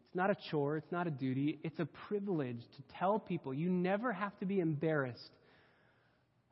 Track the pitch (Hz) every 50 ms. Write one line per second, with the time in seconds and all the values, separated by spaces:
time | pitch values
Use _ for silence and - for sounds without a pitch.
0 | _ _ - 185 185 208 190 - - - 165 147 143 143 156 156 151 - 180 175
1 | 175 170 143 127 135 131 127 135 143 151 151 - - 160 - - 165 - - -
2 | - - 208 208 202 208 180 156 135 123 120 117 117 - - - - - - -
3 | 175 196 214 208 - - 175 - - 131 131 143 170 185 180 180 175 180 202 208
4 | 240 254 196 175 208 196 - - 208 185 202 190 170 160 151 143 165 160 156 147
5 | 131 123 113 - - - - _ _ - - - - _ _ _ _ _ _ _
6 | _ _ _ _ _ _ _ _ _ _